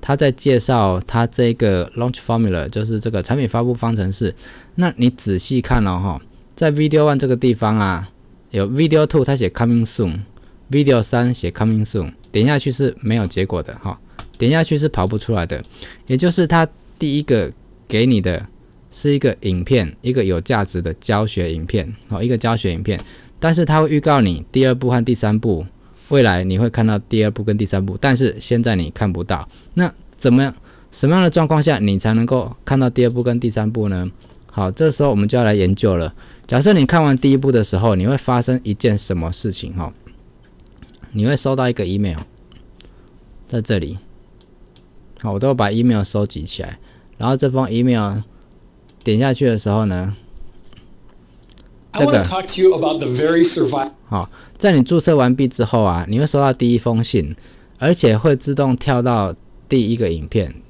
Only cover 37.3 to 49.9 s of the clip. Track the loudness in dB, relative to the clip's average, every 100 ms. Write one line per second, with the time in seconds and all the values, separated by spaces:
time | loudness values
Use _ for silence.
37.3 | 4 4 2 2 0 2 2 2 0 0
38.3 | -2 0 -2 -2 -2 0 0 -2 -4 -4
39.3 | -6 -6 -8 -8 -8 -10 -12 -20 -20 -20
40.3 | _ -20 -20 -20 -20 -20 -20 -10 -2 0
41.3 | 0 0 0 0 -2 -2 -2 -2 -4 -10
42.3 | -20 -20 -20 -20 -20 -20 -20 -20 -20 -20
43.3 | -20 -8 -6 -2 -4 -4 -10 -16 -20 -20
44.3 | -20 _ -20 -20 -20 -20 -20 -20 -10 -6
45.3 | -2 0 2 0 2 2 2 0 -2 -4
46.3 | -4 -10 -10 -10 -12 -20 -20 -20 -6 -2
47.3 | 0 0 0 -2 0 2 2 0 -4 -8
48.3 | -16 _ -20 -20 _ _ -10 -2 0 2
49.3 | 2 0 0 0 0 0